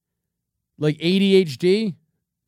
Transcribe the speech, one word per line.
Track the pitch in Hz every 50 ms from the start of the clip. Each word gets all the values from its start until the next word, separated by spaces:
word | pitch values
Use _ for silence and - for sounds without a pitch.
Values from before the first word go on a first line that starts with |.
| _ _ _ _ _ _ _ _ _ _ _ _ _ _ _ -
like, | 143 151 151 156
A | 156 170 185 196
D | 202 196 190
H | 190 190 160 131 117
D? | - 180 190 214 226 208 160 - _ _ _ _ _ _ _ _ _